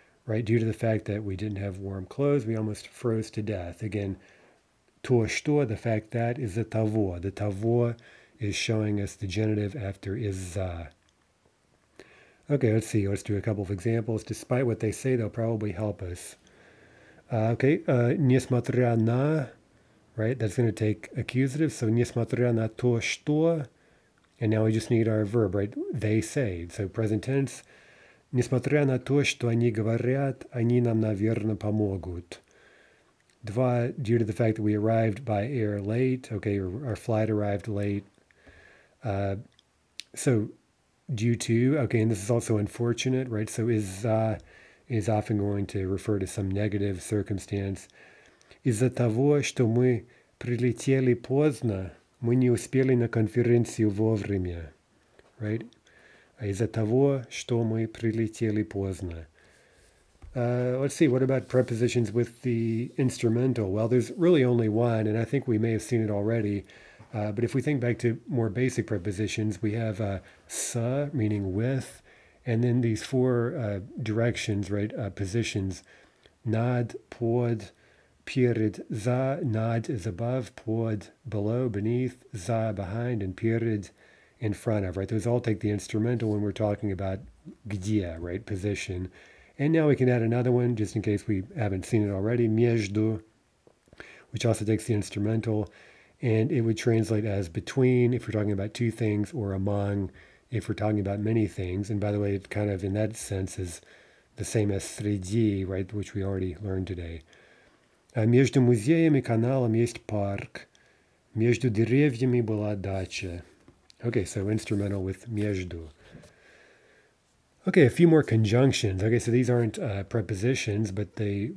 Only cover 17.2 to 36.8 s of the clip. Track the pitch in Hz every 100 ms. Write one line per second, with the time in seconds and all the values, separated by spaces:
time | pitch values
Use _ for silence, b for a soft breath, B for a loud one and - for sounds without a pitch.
17.2 | - 117 110 117 131 165 - 127 120 190
18.2 | 135 131 - 123 - 120 120 113 113 123
19.2 | 147 160 127 - _ b b b _ -
20.2 | 110 127 107 110 117 - 107 101 - -
21.2 | - 127 135 143 156 - 110 117 117 120
22.2 | 117 120 123 113 110 - 123 117 - -
23.2 | - 151 165 165 131 b b b b b
24.2 | b _ 110 110 110 110 - 117 113 107
25.2 | 101 117 101 101 104 285 392 156 107 110
26.2 | - 147 117 85 87 - 98 - 110 107
27.2 | 127 139 135 - b b b b b b
28.2 | b 123 120 127 139 147 143 127 127 139
29.2 | 131 - 120 117 120 113 110 117 120 135
30.2 | 139 127 - 120 117 123 120 113 110 98
31.2 | 110 110 107 107 107 107 104 95 87 87
32.2 | - - b b b b b b b b
33.2 | _ _ 104 104 127 123 120 185 110 117
34.2 | 110 110 113 107 107 107 107 113 113 98
35.2 | - 101 113 135 107 104 98 117 131 127
36.2 | - 104 107 101 92 104